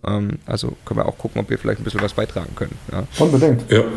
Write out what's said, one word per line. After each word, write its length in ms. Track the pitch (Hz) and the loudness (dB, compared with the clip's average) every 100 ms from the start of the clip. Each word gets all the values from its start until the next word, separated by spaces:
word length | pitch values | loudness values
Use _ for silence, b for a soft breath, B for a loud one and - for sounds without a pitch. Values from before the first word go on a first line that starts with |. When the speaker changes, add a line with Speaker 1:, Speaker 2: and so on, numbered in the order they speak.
| - | -4
Speaker 1:
Ähm, 300 | 104 101 - - | -2 -2 -4 -4
also 280 | - 120 - - | -4 -4 -6 -4
können 140 | 104 | -2
wir 80 | - | -2
auch 100 | - | -2
gucken, 240 | 117 113 | -4 -4
ob 80 | 104 | -2
wir 80 | 110 | -2
vielleicht 240 | 107 104 | -2 -2
ein 40 | 107 | -4
bisschen 160 | 104 | -2
was 120 | 101 | -2
beitragen 400 | - 110 98 82 - | -2 -4 -4 -6 -6
können, 220 | - - - | -8 -8 -8
ja? 120 | - - - | -6 -4 2
Speaker 2:
Unbedingt. 460 | 160 135 156 123 - | 4 6 6 4 4
Speaker 3:
Ja, 100 | 107 - | 4 4